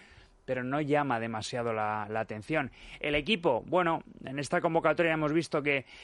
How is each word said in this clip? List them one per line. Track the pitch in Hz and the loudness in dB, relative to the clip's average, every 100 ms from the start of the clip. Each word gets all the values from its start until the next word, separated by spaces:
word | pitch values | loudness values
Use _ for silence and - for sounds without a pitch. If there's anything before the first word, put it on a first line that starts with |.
| - - - _ | -18 -20 -20 _
pero | - 127 | -6 -4
no | 123 143 | -2 -2
llama | 143 147 143 113 | 2 2 2 0
demasiado | 113 113 - 123 117 | -2 -6 -4 -2 -2
la, | 110 107 107 101 | 0 0 -2 -2
la | 110 | -4
atención. | 110 107 104 156 127 - - - | -4 -6 -4 -2 -2 -8 -18 -8
El | 151 | -2
equipo, | 147 147 214 165 113 - | 0 0 2 2 2 2
bueno, | 175 170 160 - - | 2 2 0 -6 -14
en | - 139 | -8 -6
esta | 135 175 | -2 0
convocatoria | 170 160 156 151 165 | 2 4 4 4 4
hemos | 156 151 | 2 2
visto | 165 151 156 | 0 0 0
que, | 143 139 - - | 0 0 -2 -14